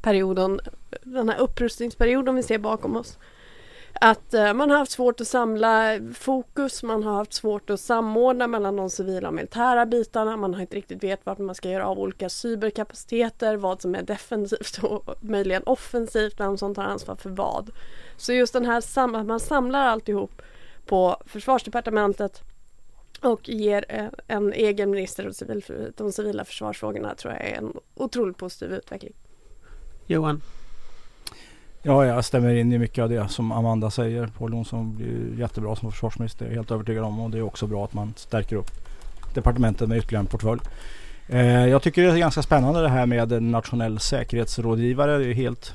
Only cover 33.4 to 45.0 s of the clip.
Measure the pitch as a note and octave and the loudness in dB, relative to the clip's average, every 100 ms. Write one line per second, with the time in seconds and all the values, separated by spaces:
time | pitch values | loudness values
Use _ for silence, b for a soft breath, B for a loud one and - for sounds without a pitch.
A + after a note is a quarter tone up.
33.4 | A2+ A2+ A#2 A2+ G#2+ G#2 A2+ A#2 A#2 - | -2 2 2 2 0 0 -2 -2 -4 -6
34.4 | A#2 A#2 A2+ A#2 A2 G#2+ A#2+ A#2 A#2 A2+ | -6 -4 -4 -4 -4 -4 -4 -4 -4 -4
35.4 | A#2 - G#2+ G#2+ A2+ - A2+ - A2+ - | -4 -2 -4 -4 -4 -2 -4 -2 -4 -4
36.4 | A#2 A2+ A2 A2+ G#2+ A2 A2 G#2+ A2+ A2+ | -6 -4 -2 -4 -2 -2 -2 -4 -4 -4
37.4 | G#2+ - G#2 G#2 G2+ G#2+ G#2 A2 - A2 | -4 -4 -4 -2 -4 -4 -6 -8 -4 -2
38.4 | G2+ G#2+ F2+ - B B B B - - | -2 -2 -4 -6 B B B B -4 2
39.4 | A#2+ A#2+ A2+ G#2 A2+ A2+ A2 A2 G2 F2 | 2 4 2 4 2 0 0 0 0 0
40.4 | G#2+ A#2 - B B B B B B B2 | 0 0 -4 B B B B B B 4
41.4 | B2 B2 B2 C3+ F3 D#3 F3+ E3+ E3+ D#3 | 6 8 8 6 6 6 6 8 4 2
42.4 | D3+ D3+ B2+ E3+ D#3 B2+ B2 A#2+ A#2 A#2 | 6 6 6 4 4 4 4 4 4 2
43.4 | A#2 A#2 - A#2+ A2+ G#2+ - C3+ A#2 A#2 | 2 0 0 0 0 0 0 0 0 0
44.4 | A2+ - A#2 A2+ A#2+ B2+ | 0 0 2 2 2 4